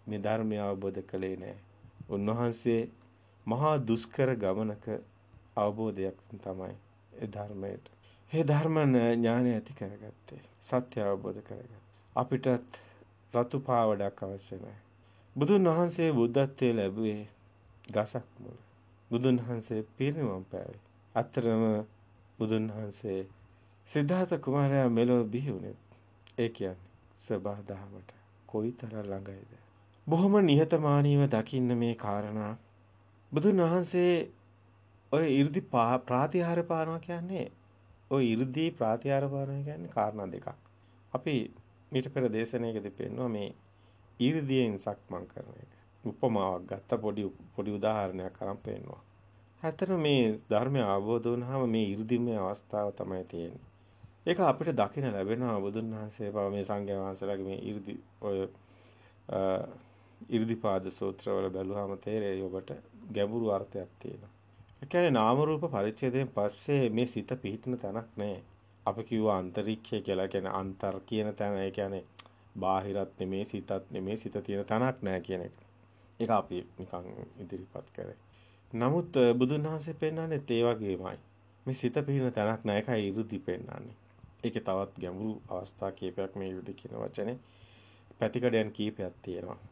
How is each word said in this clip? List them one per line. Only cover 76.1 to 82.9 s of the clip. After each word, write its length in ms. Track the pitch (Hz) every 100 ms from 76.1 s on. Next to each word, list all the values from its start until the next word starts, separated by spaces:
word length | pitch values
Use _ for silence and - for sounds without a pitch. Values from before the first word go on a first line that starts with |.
| -
ඒක 120 | 113
අපි 280 | 107 - 90 -
නිකන් 360 | - 95 87 87 - - -
ඉදිරිපත් 520 | 90 95 95 - -
කරේ. 280 | - - - - - - - -
නමුත්, 380 | 113 123 165 170 139
අ, 180 | 120
බුදුන් 300 | 120 127 151
වහන්සේ 300 | 156 156 151
පෙන්වන්නේත් 580 | 151 156 160 160 151 143
ඒ 120 | 117
වගේමයි. 540 | 117 110 104 90 95 107 - - - -
මේ 120 | -
සිත 240 | 135 123 147
පිහිටන 300 | 143 139 127
තැනක් 300 | 120 104 113
නෑ. 140 | 110 104
ඒකයි 240 | 110